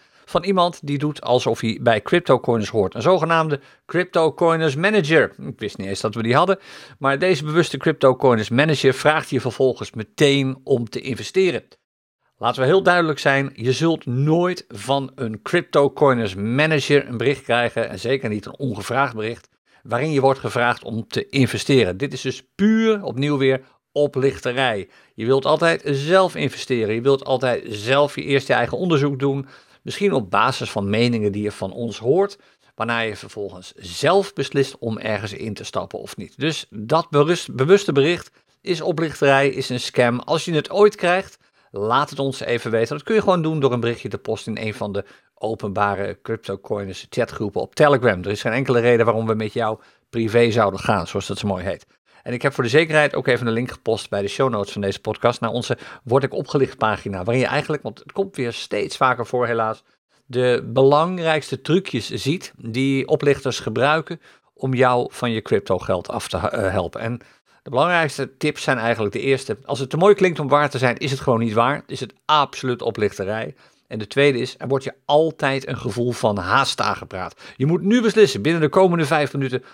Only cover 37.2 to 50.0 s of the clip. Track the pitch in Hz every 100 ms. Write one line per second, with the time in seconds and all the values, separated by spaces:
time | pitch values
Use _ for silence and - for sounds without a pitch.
37.2 | 151 170 - 123 143 196 185 139 147 170
38.2 | - _ _ _ 190 160 156 156 160 -
39.2 | 139 135 139 135 - 123 - - 123 120
40.2 | - 160 175 156 - 185 208 - 175 180
41.2 | - - _ _ _ 101 107 131 147 139
42.2 | 139 131 - 120 120 113 117 151 - 214
43.2 | 208 175 160 156 135 120 117 117 113 104
44.2 | - 107 - 107 110 - 104 98 - -
45.2 | _ _ 113 107 104 101 101 95 98 95
46.2 | - 113 - 98 - 101 98 92 - -
47.2 | 113 - 104 98 - - 147 135 120 90
48.2 | 95 104 117 120 131 120 120 117 113 113
49.2 | 113 110 107 123 110 110 _ _